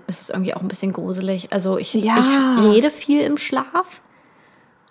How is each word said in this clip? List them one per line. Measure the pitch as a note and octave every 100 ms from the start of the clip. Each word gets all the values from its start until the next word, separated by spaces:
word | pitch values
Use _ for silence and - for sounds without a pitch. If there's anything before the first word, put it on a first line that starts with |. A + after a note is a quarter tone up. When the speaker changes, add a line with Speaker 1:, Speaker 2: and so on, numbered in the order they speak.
| -
Speaker 1:
ist | F3
es | -
irgendwie | F#3+ F#3 -
auch |
ein | F#3
bisschen | F#3+ G3
gruselig. | F3+ F3+ F#3 F#3+ F#3 -
Also | G3+ F#3 F#3
ich, | -
Speaker 2:
Ja. | A3 G#3+ A#3
Speaker 1:
ich | C4 C#4 C4 B3 G#3+
rede | G#3+ D4
viel | - - C#4+
im | C#4+ D4
Schlaf, | - C4 C4 F4 F#4 - _ _ _ _ _ _ _ _ _